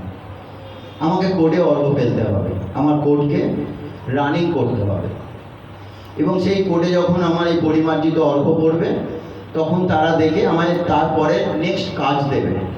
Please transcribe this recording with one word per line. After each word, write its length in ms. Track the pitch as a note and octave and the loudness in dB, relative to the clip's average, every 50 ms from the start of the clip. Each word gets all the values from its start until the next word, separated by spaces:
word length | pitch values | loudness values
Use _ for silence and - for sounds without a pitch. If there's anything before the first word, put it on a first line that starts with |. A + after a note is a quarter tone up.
| - - - - - - - - - - - - - - - - - - - - | -10 -12 -14 -14 -16 -16 -16 -16 -16 -18 -18 -18 -18 -16 -16 -16 -16 -18 -10 -4
আমাকে 280 | D3+ E3 F#3 F#3 F#3 F3+ | -2 0 0 2 0 0
কোর্টে 340 | - E3 D#3+ D#3+ - F3+ | 2 2 2 2 4 4
অর্ঘ 340 | E3+ D3 D3 C#3+ D3 C#3 - | 4 2 2 2 2 2 2
ফেলতে 380 | - A#2+ A#2 A2 G#2+ G#2+ G2+ G2 | 2 2 2 2 0 0 0 0
হবে, 160 | F#2 - - - - - - - | -2 -2 -2 -4 -6 -6 -6 -4
আমার 280 | C3+ C#3+ D3+ D3+ D3 | 0 2 2 2 2
কোর্টকে 640 | C#3+ C#3+ D3 D3 C#3+ C#3+ D3 - - - - D3 D3 - - - - - - - - B2 | 4 2 2 4 2 2 2 0 0 0 -2 -2 -4 -6 -8 -12 -12 -14 -14 -12 -8 -4
রানিং 440 | B2 C#3+ C#3+ C#3+ D#3 E3+ E3+ E3+ E3 | -2 0 0 0 0 0 0 0 0
করতে 300 | C3+ A#2+ A#2 A2 G#2+ G2+ | 0 0 0 0 0 0
হবে। 240 | G2 F#2+ F2 F2+ - - - - - - - - - - - - - - - - - - - - - - - | -2 -2 -2 -4 -6 -8 -10 -12 -14 -16 -16 -18 -18 -18 -18 -18 -18 -18 -18 -18 -18 -18 -18 -18 -14 -4 -2
এবং 240 | D3+ E3+ F#3 F3+ | 0 0 2 2
সেই 220 | F3+ F#3+ G3 F#3+ F#3 | 2 2 2 2 2
কোর্টে 280 | F3 E3+ E3 E3+ F3 | 2 2 2 2 2
যখন 320 | F3+ F3+ F3 F3 F3+ F3+ E3+ | 2 2 4 4 2 2 2
আমার 240 | E3 E3 E3+ E3+ E3+ | 2 2 2 2 2
এই 120 | E3 E3+ | 2 2
পরিমার্জিত 560 | D#3+ D#3 D#3 D#3+ D#3+ D#3+ D#3 D3+ D#3+ D#3+ - D#3+ | 2 2 2 2 2 2 2 2 2 2 2 2
অর্ঘ 440 | D#3 C#3+ C#3 C#3+ D3 D#3+ D3+ D#3 | 2 2 2 2 2 2 2 4
পড়বে, 240 | D#3 D#3+ D#3+ F3+ G3+ G3 - - - - - - - - - - - - - | 4 2 2 2 0 0 0 -2 -4 -6 -8 -10 -12 -12 -14 -16 -16 -6 -4
তখন 340 | D#3+ D#3+ D#3 F3+ F#3 F3+ F3+ | -2 0 0 0 0 2 2
তারা 240 | E3 D#3 D#3 E3 | 2 2 2 2
দেখে 360 | D#3+ D#3 D#3+ D#3 D#3 F#3+ - D#3+ | 4 4 4 4 4 2 2 2
আমায় 300 | E3 E3 E3+ E3+ F3 F3 E3+ D#3+ | 2 2 2 2 0 0 0 2
তারপরে 580 | D#3 D#3 D#3+ D#3+ D#3 D#3 D3+ D3 - - - - - D3+ | 2 2 2 2 2 2 2 2 2 2 0 -2 -2 -2
নেক্সট 400 | E3 F3+ F#3+ - - - - - | -2 -2 -2 -2 -4 -6 -4 -2
কাজ 320 | - C#3+ C#3+ - C#3+ C#3+ | -2 0 0 0 0 0
দেবে। 260 | C3 A#2 A2+ G#2 F#2+ - F#2+ F#2 F#2 | 0 0 0 0 -2 -2 -4 -6 -8